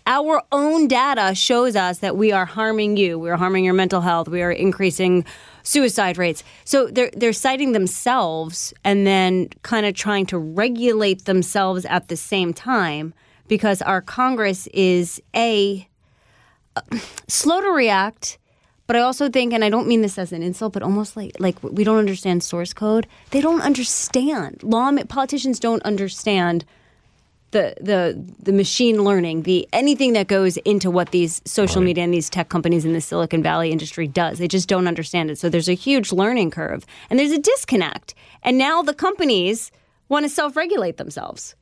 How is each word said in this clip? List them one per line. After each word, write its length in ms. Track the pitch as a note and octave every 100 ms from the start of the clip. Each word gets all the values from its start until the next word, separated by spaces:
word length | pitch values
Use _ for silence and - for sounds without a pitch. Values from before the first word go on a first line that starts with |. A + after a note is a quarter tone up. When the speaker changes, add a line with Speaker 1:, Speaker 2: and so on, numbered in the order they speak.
| -
Speaker 1:
our 380 | C4 D4+ D4+ -
own 360 | C#4 D4 D#4+ D4
data 460 | B3 C4+ B3 F#3+
shows 420 | F#3+ - A#3+ B3+ G3+
us 240 | F3+ F3+
that 160 | G3 F#3+
we 160 | G#3+
are 140 | G3 F3+
harming 520 | G#3 A3 A3 G#3 G#3
you, 200 | F#3 E3
we 140 | E3
are 60 | E3+
harming 280 | F#3 F#3+ F#3
your 80 |
mental 280 | F#3 F#3 F#3
health, 260 | F3 E3+ D#3
we 160 | F3
are 80 | F3
increasing 720 | E3+ F#3 - F#3+ D#3 F#3 F3+ - - - -
suicide 560 | - C#4+ B3+ - F#3+ F3+
rates." 240 | F3 D#3 - - -
So 200 | C#4 B3
they're, 240 | A#3+ A#3+
they're 200 | - A#3
citing 380 | A3 C4 C4+ C#4
themselves 1040 | A3 F#3 - A#3+ B3+ F3 D#3+ D#3+ E3+ - -
and 240 | G3 G3+ G3
then 420 | F#3+ F#3 F#3 F3 -
kinda 280 | - A3+ G#3
trying 340 | F#3+ G#3 G3+ F#3+
to 100 | F3+
regulate 880 | D#3 E3+ A#3+ A#3 A#3+ A3 G#3 F#3+ -
themselves 580 | F#3 F3+ G#3 F#3+ F#3 F3+
at 240 | F3+ -
the 80 | E3
same 360 | - G3 F3
time 600 | E3+ B3 A#3+ E3+ D3 D#3+ - _ _ -
because 340 | G#3+ G#3+ F#3+
our 200 | - F#3+
Congress 680 | F#3 - B3+ B3 G#3 F#3 -
is, 520 | - F#3 F3+ E3+ - _ -
A, 520 | A#3 G#3+ G3+ G3 F#3 _ _ _ _ _ _ _ _ -
uh, 60 | - A3+ - - -
slow 320 | - D4 F4
to 100 | G4
react, 640 | D#4+ A3+ G3 G3+ - - - _ _ _ _ -
but 80 | A#3
I 40 |
also 280 | B3 B3+ C#4+
think, 240 | B3+ A#3+
and 100 | A3+
I 60 | G#3+
don't 180 | A3 A#3+
mean 140 | A3+
this 160 | G#3 F#3+
as 160 | F3+
an 80 | E3+
insult, 320 | F3 F#3 A3
but 100 | G3
almost 320 | D#3+ G3+ G#3 A3
like, 180 | G3+ -
like, 220 | F#3 -
we 220 | - F#3+ G#3
don't 120 | A3
understand 460 | G#3 F#3 F#3+ F3
source 300 | - F3 F3
code. 340 | - G#3+ A3 - - -
They 80 | C#4
don't 220 | D4+ E4+
understand. 1040 | C#4+ B3+ A#3 - - B3+ C#4 C#4 D#3 -
Law, 280 | G#3+ A3+ C4 C#4+ -
politicians 520 | C4+ C4+ C#4+ C4 A#3+
don't 200 | A#3 A3+
understand 840 | - G3+ G3 - G#3+ G3 F3 E3+ - _ _ _ _ _ _ _ _
the, 220 | G#3+ D#3 -
the, 420 | F#3+ G3 F3 - F3+ -
the 100 | -
machine 520 | G3 G3 - A#3+ A3
learning, 400 | G3+ G3 E3+ D#3+
the, 240 | D#3+ F3+ -
anything 400 | A3+ C#4 C4 C4
that 140 | A3 F#3+
goes 300 | G3 F#3 E3+
into 340 | - G3+ F#3
what 200 | F3 E3+
these 300 | F3+ E3 - -
social 360 | - G3 F#3+
Speaker 2:
Right. 60 | F3+
Speaker 1:
media 160 | E3+
and 100 | F3
these 160 | F3 D3+
tech 200 | F#3 E3
companies 340 | F3 E3+ E3+
in 80 | D#3+
the 100 | E3
Silicon 420 | - E3+ E3 E3
Valley 280 | D#3+ D#3+ E3
industry 360 | D#3+ D#3 - D#3
does. 320 | F3 E3 E3
They 80 | F3
just 200 | F#3+ F3
don't 200 | F#3 F3+
understand 420 | E3 D#3+ F3+ D#3
it. 80 | D3
So 100 | F3
there's 220 | E3 D#3+
a 40 |
huge 380 | F3+ C4 C#4 G3+
learning 400 | F#3 G#3 B3 E3+
curve, 340 | D#3+ D#3 - - - -
and 80 | B3+
there's 140 | C#4+
a 80 | D#4
disconnect. 760 | E4+ C5+ - A3+ D#3+ - - - - -
And 140 | - B3+
now 240 | C4+ E4
the 120 | D4+
companies 800 | D4 F4+ G4 D#4 G3+ F3+ A3+ - _ _ _ -
wanna 200 | D4 D4
self-regulate 680 | D4 D4+ D#4 E4 G4 F3+ -
themselves 580 | - - - - - -